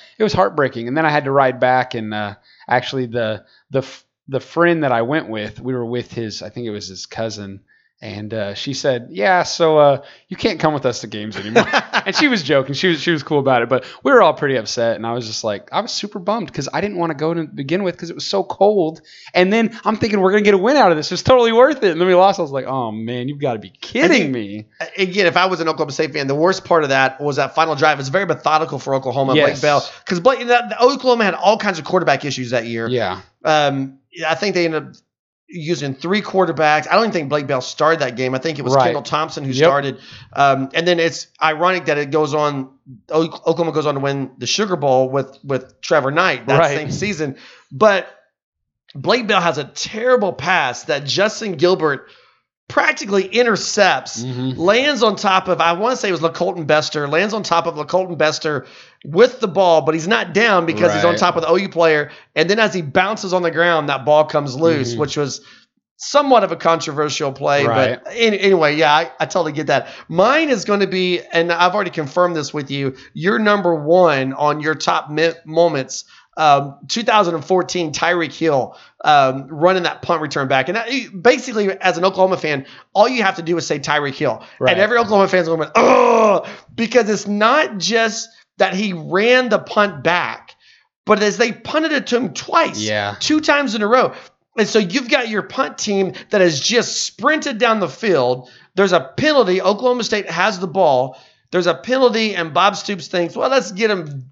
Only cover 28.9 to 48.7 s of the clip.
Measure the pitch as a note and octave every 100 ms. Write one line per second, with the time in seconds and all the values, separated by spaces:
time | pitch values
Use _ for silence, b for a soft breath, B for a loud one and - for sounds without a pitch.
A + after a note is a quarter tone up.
28.9 | C3+ C3 C3 C3+ C#3+ C#3 C#3 D3 C#3+ -
29.9 | B - F3+ G#3 B3 A#3+ A#3+ A3 G#3+ B3
30.9 | C#4+ B3+ A#3 G#3 E3 F#3 G#3+ G3+ E3+ C#3+
31.9 | F3+ D#3 C3+ C#3+ B2+ B2 B2 A#2 A2+ A2+
32.9 | B2 G2 F#2 - _ D3+ D3+ C#3+ C#3 C3+
33.9 | C3+ _ E3+ D#3+ D#3+ G#3 F3+ E3 D#3 C3+
34.9 | - _ _ _ _ _ F#3 D3+ D#3+ C#3+
35.9 | C3 E3+ G#3 - F#3+ F3 D3+ D#3 D3+ -
36.9 | F#3+ A3+ F3+ C#3 D3 C#3 C3+ - - D#3
37.9 | D#3+ C3 A#2 B2+ C3 E3 C#3+ B2+ C3+ B2
38.9 | C#3 - D3+ D#3 - C#3 C3 D#3+ C#3+ C#3
39.9 | B2 B B B - C#3 C3+ C3+ D#3 E3+
40.9 | E3+ E3 - - - - D#3 F3 F#3 D3+
41.9 | D3 C#3+ D3+ D3 D3+ D3 C#3 C3 _ -
42.9 | B2 - D#3 E3 - - D#3+ E3 D3+ D3+
43.9 | C#3 C#3 C#3 C3 - A#2+ - G#3 F3 C#3+
44.9 | C3 C3 C#3 C3 - C#3 C3 - _ -
45.9 | D#3 C3+ D3+ F#3 C3 A2+ C#3+ D#3+ C#3+ D3
46.9 | C#3+ G3+ E3 D3 C3+ B B B C3+ G#3+
47.9 | G3 - - _ _ _ _ _